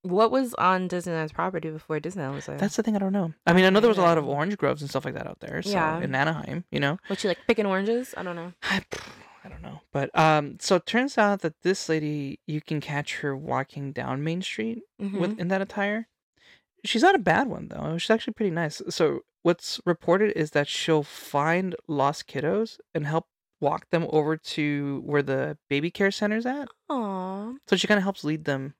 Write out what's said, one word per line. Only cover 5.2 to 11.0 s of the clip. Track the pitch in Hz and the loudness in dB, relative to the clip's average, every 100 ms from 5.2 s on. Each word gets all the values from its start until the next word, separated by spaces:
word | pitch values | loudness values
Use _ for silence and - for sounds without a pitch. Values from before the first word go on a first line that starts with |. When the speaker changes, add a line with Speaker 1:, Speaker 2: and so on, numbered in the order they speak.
| - | -10
Speaker 2:
out | - | -12
there, | - 156 | -10 -8
so, | 185 | -2
Speaker 1:
Yeah. | 196 160 160 | 0 0 -2
Speaker 2:
in | 175 | -2
Anaheim, | 131 151 160 - 170 - | 0 0 -2 -6 -10 -6
you | 143 | -2
know? | 143 170 - | -2 -2 -6
Speaker 1:
Was | 196 | -4
she, | 202 | -2
like, | 170 - | -2 0
picking | 226 202 | 2 2
oranges? | 190 202 233 254 - | 0 0 -2 -4 -8
I | |
don't | 185 | -8
know. | 170 175 - | -8 -12 -10
Speaker 2:
I, | - 190 - - - - - - | -2 -2 -4 -12 -12 -20 -20 -20
I | - | -18
don't | - | -14
know. | - 147 _ | -14 -16 _
But, | 143 135 - | -4 0 4
um, | 160 151 143 - | 4 4 0 -8
so | - 180 | 2 2
it | - | 2
turns | 233 | 0